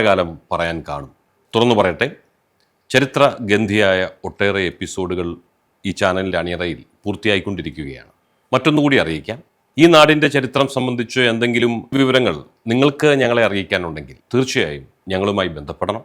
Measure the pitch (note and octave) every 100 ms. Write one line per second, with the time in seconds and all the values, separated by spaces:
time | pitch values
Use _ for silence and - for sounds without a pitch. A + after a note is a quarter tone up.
0 | G#2+ F#2+ E2+ D#2+ _ E2+ E2+ E2 D2 C#2+
1 | C#2+ _ _ _ _ A2+ A#2+ G#2+ F#2+ D#2
2 | C#3 - _ _ _ _ _ _ _ C3
3 | C#3 C#3+ C#3 - G#2+ G#2 G#2 G#2 G2 F#2
4 | F#2 - F#2 - G2+ G2 F2 - F2+ -
5 | F2+ F2+ E2+ E2+ _ _ _ _ G2 -
6 | G2 F#2 F#2+ F2 E2+ E2+ F2 D2+ - _
7 | G2+ F#2+ G#2+ G2 G2+ G2 D#2+ C2+ C#2 B1+
8 | - _ _ _ _ B2+ D#3+ D3+ C#3+ B2+
9 | D#2+ D#2 C#2+ B2+ - _ _ - E3+ D#3
10 | D3+ D3+ D3+ C#3 B2+ C3+ C3+ B2+ B2+ A#2+
11 | A2+ B2+ A#2+ A2+ A#2+ A#2 A#2+ A2+ - C3+
12 | C3 B2+ A#2+ D2+ - _ A2+ B2 D3 C#3+
13 | D3+ C#3 B2 A#2+ G#2+ G2 F2+ F#2+ E2+ D2+
14 | C2 - _ B2 C3 B2+ E2 D2 C2+ _
15 | F#2 F#2+ G2+ G2+ F#2 D2+ C#2+ - - A2